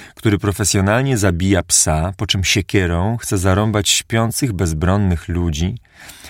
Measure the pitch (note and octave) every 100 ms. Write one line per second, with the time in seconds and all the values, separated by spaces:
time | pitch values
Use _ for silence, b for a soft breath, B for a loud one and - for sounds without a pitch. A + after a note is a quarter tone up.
0 | B - A2+ G2+ G2+ F#2+ G2+ G#2 F#2+ A2+
1 | C3+ A#2+ G2 E2+ F#2+ F#2 - - - D#2
2 | F2 F#2+ G#2 G2+ F2+ G#2+ - G#2 F2+ E2+
3 | G2 A#2 - G2+ F#2+ F#2 G#2+ G#2 G2 -
4 | - A2+ A2+ - C3+ F#2 F2+ D#2 F2 G2+
5 | G2 E2+ - E2+ F2 D2+ F2+ A#2+ B B
6 | B B